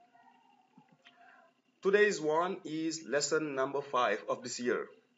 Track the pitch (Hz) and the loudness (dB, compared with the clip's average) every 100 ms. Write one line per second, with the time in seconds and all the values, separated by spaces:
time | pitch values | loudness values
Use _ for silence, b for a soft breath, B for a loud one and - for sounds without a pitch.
0 | _ - - - _ _ _ - 855 _ | _ -20 -20 -20 _ _ _ -20 _ _
1 | B B B B B _ _ _ 190 208 | B B B B B _ _ _ 2 6
2 | 208 160 151 160 180 190 147 156 160 156 | 6 4 2 2 0 -4 -6 -4 -4 -6
3 | 104 139 139 156 151 135 135 139 143 123 | -2 -2 2 0 0 -2 -2 -2 -2 0
4 | 117 104 - 117 120 - 120 85 67 - | 2 0 -2 -6 -6 -4 -2 -2 -4 -14
5 | _ | _